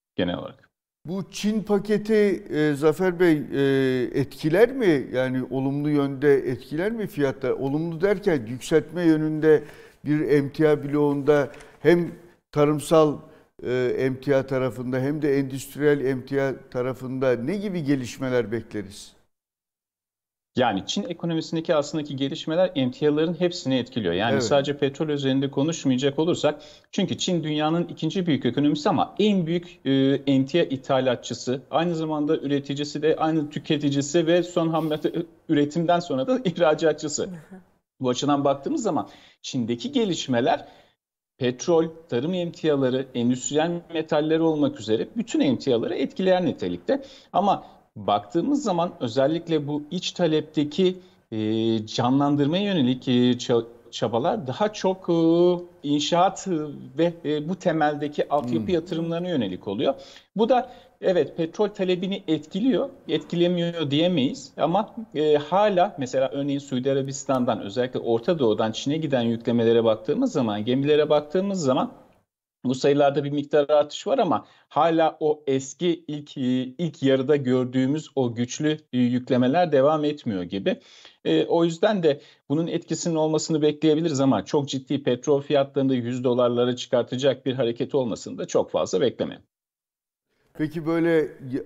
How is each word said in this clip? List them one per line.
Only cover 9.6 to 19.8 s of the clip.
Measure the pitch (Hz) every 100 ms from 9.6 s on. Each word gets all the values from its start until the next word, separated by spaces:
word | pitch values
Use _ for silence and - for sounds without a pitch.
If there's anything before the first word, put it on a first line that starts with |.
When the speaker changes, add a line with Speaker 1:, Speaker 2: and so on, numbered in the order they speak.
| - - - _ 135
Speaker 2:
bir | 151
emtia | 143 147 143 - 156 143
bloğunda | 139 147 147 143 135 147 135 - - -
hem | 147 175 165 - - _ _
tarımsal, | 147 147 151 - 165 156 135 - - _ -
e, | - 127 123 -
emtia | 131 131 143 135 135
tarafında | 131 131 113 123 127
hem | 135 151
de | 147 139
endüstriyel | 135 131 - 131 147 143 127
emtia | 131 113 139 135 127 -
tarafında | 127 127 127 131 131 131 120
ne | 120 202
gibi | 208 175
gelişmeler | 135 139 120 - 135 123 107
bekleriz? | 113 - 104 95 101 - _ _ _ _ _ _ _